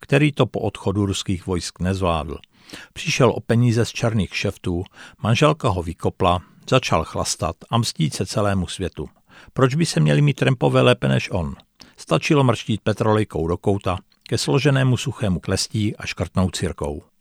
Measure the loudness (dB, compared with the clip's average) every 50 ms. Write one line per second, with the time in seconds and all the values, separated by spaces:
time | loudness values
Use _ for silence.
0 | -4 0 2 4 4 4 2 2 0 0 0 -4 -4 -4 -6 -4 -4 -2 0 0
1 | 0 0 0 -2 -2 -4 -4 -4 -2 -4 -4 -4 -4 -6 -6 -4 -2 -2 0 0
2 | 0 0 0 0 -2 -6 -10 -12 -14 -18 _ _ _ -20 -20 -20 -18 -18 -14 -10
3 | -6 -4 0 4 4 4 2 2 0 0 2 4 4 4 4 2 0 -2 -2 -2
4 | -2 0 0 0 -2 -2 -4 -4 -4 -4 -4 -4 -4 -4 -4 -4 -4 -8 _ -20
5 | -20 -20 -14 _ 0 0 2 4 4 4 2 2 0 -2 0 -2 -2 -6 -6 -4
6 | -4 -4 -2 0 2 2 2 0 -2 -10 _ _ -4 2 2 2 2 2 0 0
7 | 0 -2 -4 -6 -4 -4 -4 -4 -4 -6 -6 _ -8 -2 0 0 0 0 -2 -4
8 | -4 -4 -4 -4 -6 -4 -2 -2 0 0 0 0 -2 -4 -6 -6 -6 -6 -6 -8
9 | -12 -12 _ _ _ _ -20 -20 -20 -8 -2 2 2 2 2 2 -2 0 0 2
10 | 2 4 4 4 4 2 2 2 2 0 2 2 2 2 4 4 6 4 4 4
11 | 2 0 0 0 -2 -2 -4 -4 -4 -4 -6 -10 -14 _ _ _ -20 -20 _ -14
12 | -6 -2 -2 -2 0 2 2 4 4 2 2 0 -2 -4 -4 -2 -2 -2 -2 0
13 | 2 2 2 2 0 0 -2 -4 -2 -2 -2 -2 0 0 -2 0 -2 -4 -6 -6
14 | -8 _ _ _ _ -6 -4 -4 -2 0 0 2 2 2 2 2 2 2 2 0
15 | -2 -4 -6 -4 -2 -2 -2 -2 -2 -2 -2 -2 -2 -2 -2 -2 -2 -2 -4 -6
16 | -8 -10 -6 -6 -6 -4 0 0 0 0 0 -2 -4 -4 -4 -4 -6 -6 -6 -8
17 | -10 _ _ _